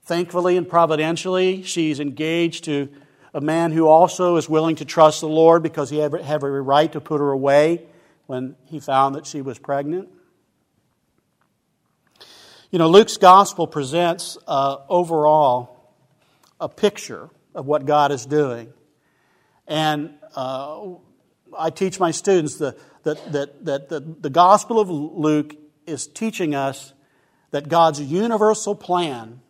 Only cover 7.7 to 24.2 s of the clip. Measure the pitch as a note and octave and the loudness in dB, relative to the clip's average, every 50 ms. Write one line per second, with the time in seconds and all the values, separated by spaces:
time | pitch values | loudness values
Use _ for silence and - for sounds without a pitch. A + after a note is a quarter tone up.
7.7 | E3+ E3+ - - _ _ _ _ _ _ _ _ C3+ B2+ C3 B2+ - _ _ _ | 0 -2 -6 -16 _ _ _ _ _ _ _ _ -10 -10 -10 -10 -14 _ _ _
8.7 | D#3+ D3+ C3+ - C3+ C3 C3+ C#3 C#3 D3 D#3 - - D3 C3+ C3+ A#2+ - _ - | -16 -14 -6 -2 2 2 2 2 0 -6 -12 -12 -12 -10 -10 -10 -12 -12 _ -4
9.7 | C#3+ C#3 C#3+ D3 D#3+ F#3 G3 - _ _ _ _ _ _ _ _ _ _ _ _ | -4 -4 -4 -4 -6 -8 -8 -10 _ _ _ _ _ _ _ _ _ _ _ _
10.7 | _ _ _ _ _ _ _ _ _ _ _ _ _ _ _ _ _ _ _ _ | _ _ _ _ _ _ _ _ _ _ _ _ _ _ _ _ _ _ _ _
11.7 | _ _ _ _ _ _ _ _ _ _ - - - - - - - _ _ _ | _ _ _ _ _ _ _ _ _ _ -20 -20 -20 -20 -20 -20 -20 _ _ _
12.7 | - F3+ E3 D#3+ E3+ G3 A3+ A3 - - - F3+ F3+ F#3+ G3+ F#3+ - - E3 - | -2 0 2 6 8 6 6 6 0 4 8 8 10 10 8 4 0 -6 -6 -6
13.7 | - D#3 C#3 B2+ C#3 E3+ F3 E3+ E3+ F3 - - - - _ - C#3+ C#3 C#3 C#3 | -4 -8 -8 -4 -2 -2 0 0 -2 -4 -8 -14 -14 -16 _ -6 -4 -2 -2 -2
14.7 | C3+ C3+ - - G3 F3 F3 D#3+ E3 D#3 D3+ D3+ D3+ D#3 D3+ C3+ B2 B2+ B2+ - | -4 -6 -8 -2 -2 -2 0 0 -2 0 2 4 4 4 4 2 2 0 -4 -10
15.7 | - _ _ _ _ _ _ _ _ _ _ _ _ _ _ _ _ _ F3 D3 | -18 _ _ _ _ _ _ _ _ _ _ _ _ _ _ _ _ _ -12 -12
16.7 | _ - - G#3 G3+ - - - A#2+ A#2 - D#3+ _ _ _ _ _ F3+ C#3+ C3+ | _ -2 -2 -2 -2 -2 -16 -14 -16 -16 -16 -20 _ _ _ _ _ -14 -6 -2
17.7 | D3 D3+ C3+ C3+ D3 D3 D3 C#3 C#3+ C3 A#2 B2+ C#3+ D3+ D3 C3+ A#2+ A#2 A2+ A2+ | -2 -2 0 0 2 2 2 0 -2 -4 -6 -4 0 0 0 0 -4 -10 -14 -20
18.7 | B2+ _ _ _ _ _ _ _ _ _ _ _ _ _ _ _ _ _ _ - | _ _ _ _ _ _ _ _ _ _ _ _ _ _ _ _ _ _ _ -8
19.7 | D#3+ D3+ D#3 D#3 D3+ D3 D3 E3+ - _ - - _ - C3 C3 C3 C3 C#3 D3 | -4 -2 -2 -2 -2 -4 -6 -10 -14 _ -20 -16 _ -10 -8 -8 -8 -10 -10 -12
20.7 | D3+ F#3+ G#3+ F#3+ F3+ E3 _ _ _ _ _ _ _ _ _ _ - G3+ D#3+ E3 | -14 -14 -14 -16 -16 -18 _ _ _ _ _ _ _ _ _ _ -12 -6 -6 -6
21.7 | D3+ - G3 F#3+ F3 - F#3 E3 D#3+ - - G3+ G3 F3+ D#3 D3 - - D#3 C3+ | -4 -4 -6 -6 -2 -2 -2 -2 -2 -2 0 2 2 2 2 -2 -6 -6 -8 -8
22.7 | A#2+ - - _ _ _ _ D#3 D3+ D3+ - - D3 C#3+ C#3 C#3+ - - - D#3+ | -8 -10 -20 _ _ _ _ -6 -6 -6 -10 -8 -6 -6 -6 -6 -10 -14 -8 -6
23.7 | C#3 C#3 - - E3+ D3+ C#3 D#3+ D#3+ - | -6 -6 -6 -8 -12 -12 -10 -12 -18 -10